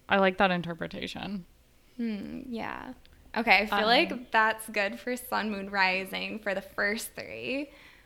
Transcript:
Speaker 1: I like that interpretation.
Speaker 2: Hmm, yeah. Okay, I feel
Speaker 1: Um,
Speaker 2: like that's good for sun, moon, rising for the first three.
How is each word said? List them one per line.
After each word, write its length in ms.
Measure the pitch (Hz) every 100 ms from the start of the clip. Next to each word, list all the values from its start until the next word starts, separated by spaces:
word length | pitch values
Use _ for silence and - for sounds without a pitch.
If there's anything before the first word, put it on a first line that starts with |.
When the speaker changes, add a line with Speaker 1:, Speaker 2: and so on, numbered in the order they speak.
| -
Speaker 1:
I 80 | 196
like 200 | 190 190
that 120 | 190
interpretation. 960 | 175 165 165 165 - - - 185 202 - _ _ _ _ -
Speaker 2:
Hmm, 440 | 233 202 - - 262
yeah. 460 | 226 - 64 262 - - - -
Okay, 240 | 220 233 196
I 40 |
feel 140 | 214 202
Speaker 1:
Um, 60 |
Speaker 2:
like 460 | 214 262 339 254 -
that's 360 | 226 220 220 -
good 300 | 214 202 233
for 160 | 247
sun, 360 | 247 - 208 214
moon, 180 | 196 196
rising 720 | 202 185 185 190 185 190 214
for 140 | 208
the 80 | 190
first 540 | 196 - 202 226 -
three. 540 | - 98 110 123 269 294 - - -